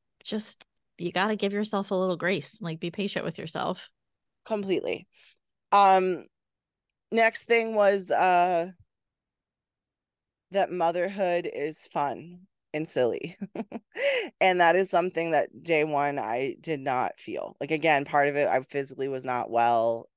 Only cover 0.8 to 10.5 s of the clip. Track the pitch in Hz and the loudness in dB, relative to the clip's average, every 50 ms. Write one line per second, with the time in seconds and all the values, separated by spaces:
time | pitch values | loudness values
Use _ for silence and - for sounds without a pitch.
0.8 | _ _ _ - 175 175 - 180 190 214 214 202 - 196 202 202 214 214 - 196 | _ _ _ -10 -8 -4 -2 -2 0 0 0 -2 -2 -2 -2 -4 -4 -2 -4 -4
1.8 | 202 - 202 185 185 185 175 160 170 175 196 160 139 - - - 202 165 160 160 | -2 -2 -2 -2 0 -2 -2 -2 -2 -2 -2 -2 -4 -8 -12 -10 -8 -8 -8 -8
2.8 | - 175 165 - 196 208 - - - 170 - - - 165 - - - - 185 - | -8 -8 -6 -6 -6 -4 -4 -6 -6 -6 -8 -8 -10 -10 -8 -6 -4 -4 -6 -6
3.8 | - - _ _ _ _ _ _ _ _ _ _ - - 226 208 196 190 180 143 | -10 -20 _ _ _ _ _ _ _ _ _ _ -10 -6 -6 -4 -2 -2 -2 -2
4.8 | - - 90 - - _ _ _ - - _ _ _ _ _ _ _ _ 202 202 | -2 -2 -6 -6 -8 _ _ _ -20 -20 _ _ _ _ _ _ _ _ 6 6
5.8 | 202 190 190 190 185 185 180 139 - - _ _ _ _ _ _ _ _ _ _ | 8 8 6 6 4 2 -2 -4 -8 -14 _ _ _ _ _ _ _ _ _ _
6.8 | _ _ _ _ _ _ 208 226 226 226 226 - - - 233 233 226 226 220 214 | _ _ _ _ _ _ 2 4 4 4 2 0 0 2 2 2 2 2 2 4
7.8 | 202 196 202 202 185 175 139 107 175 185 180 175 175 180 180 170 170 190 185 _ | 4 4 4 2 0 0 2 2 4 4 6 4 4 4 2 0 0 -2 -8 _
8.8 | _ _ _ _ _ _ _ _ _ _ _ _ _ _ _ _ _ _ _ _ | _ _ _ _ _ _ _ _ _ _ _ _ _ _ _ _ _ _ _ _
9.8 | _ _ _ _ _ _ _ _ _ _ _ _ _ _ | _ _ _ _ _ _ _ _ _ _ _ _ _ _